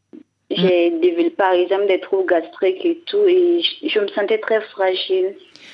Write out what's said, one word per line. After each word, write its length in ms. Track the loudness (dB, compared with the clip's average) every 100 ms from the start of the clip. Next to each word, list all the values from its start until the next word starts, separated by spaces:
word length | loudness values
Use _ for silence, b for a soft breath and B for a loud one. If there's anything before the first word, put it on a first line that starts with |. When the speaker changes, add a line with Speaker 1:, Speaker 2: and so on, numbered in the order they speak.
| _ -20 _ _ -8
Speaker 1:
J'ai 400 | 0 2 4 2
Speaker 2:
Hmm. 100 | 2
Speaker 1:
développé, 260 | 0 2 -2
par 240 | 0 0
exemple, 360 | 2 0 0 0
des 120 | -2
troubles 260 | 0 -2 0
gastriques 560 | 0 -2 -2 -2 0
et 200 | -2 -4
tout, 180 | -4 2 4
et 320 | 4 4 2 -2 -4
je, 40 | -4
je 80 | -2
me 80 | -2
sentais 300 | -4 -2 -2
très 240 | 0 -2
fragile. 720 | -2 -2 -2 -2 -2 -2 -2 -6 B B B